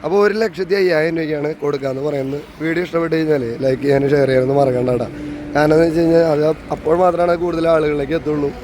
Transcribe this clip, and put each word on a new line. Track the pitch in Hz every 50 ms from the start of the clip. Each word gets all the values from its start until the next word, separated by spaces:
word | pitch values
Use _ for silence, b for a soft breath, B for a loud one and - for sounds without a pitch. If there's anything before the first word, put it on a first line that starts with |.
| -
അപ്പോൾ | 151 180 202 202
ഒരു | 208 202 214 226
ലക്ഷത്തി | 214 165 156 190 165 190 202
അയ്യായിരം | 190 180 170 156 156 165 170 165
രൂപയ്ക്കാണ് | 160 151 156 147 143 147 160 - -
കൊടുക്കാമെന്ന് | 147 147 139 135 135 131 135 139
പറയുന്നത്. | 151 147 139 135 135 139 143 151 - - - 156
വീഡിയോ | 160 165 170 180
ഇഷ്ടപ്പെട്ട് | 165 - 170 165 165 160
കഴിഞ്ഞാൽ | 160 160 156 151 139 123 117 117 120 135
ലൈക്ക് | 135 131 123 131
ചെയ്യാനും | 143 139 139 139 135 143
ഷെയർ | 143 135 131
ചെയ്യാനൊന്നും | 131 127 127 131 135 143
മറക്കണ്ട | 139 135 123 123 123 123 123
കേട്ടോ. | 120 120 101 B B B B B B B B -
കാരണം | 143 151 151 156
എന്ന് | 156 165
വെച്ച് | 170 156 170
കഴിഞ്ഞാൽ | 170 165 165 165 165 165 151
അത് | 147 151 156 160 - - - 151
അപ്പോൾ | - - 151 160 170 185
മാത്രമാണ് | 180 170 170 175 175 175 170 170
കൂടുതൽ | 175 165 165 165 165 165
ആളുകളിലേക്ക് | 160 156 151 151 147 139 135 160 165
എത്തുള്ളൂ. | 131 147 151 147 143 143 139 -